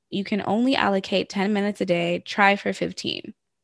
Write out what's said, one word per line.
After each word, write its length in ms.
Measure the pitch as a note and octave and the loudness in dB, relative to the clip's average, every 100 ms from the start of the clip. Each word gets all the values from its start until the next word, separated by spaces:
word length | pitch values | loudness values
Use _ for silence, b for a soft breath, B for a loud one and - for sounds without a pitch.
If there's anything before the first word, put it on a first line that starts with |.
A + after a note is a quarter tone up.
| _ | _
you 140 | A3 | -6
can 180 | G3 G#3 - | -2 -2 0
only 280 | G#3 B3 C4+ | 0 2 2
allocate 540 | G3+ G3 G3 F#3+ - | 2 0 0 -2 -2
ten 240 | G3+ G3 | 0 0
minutes 280 | G#3 G3+ G3+ | 2 0 -2
a 40 | G3 | 0
day, 380 | E3+ E3+ F3 - | 0 0 -4 -4
try 300 | - G3+ G3+ | 4 4 4
for 180 | G3+ | 0
fifteen 600 | F#3+ G3+ F#3+ - G1+ - - _ _ | -2 -4 -4 -6 -6 -10 -16 _ _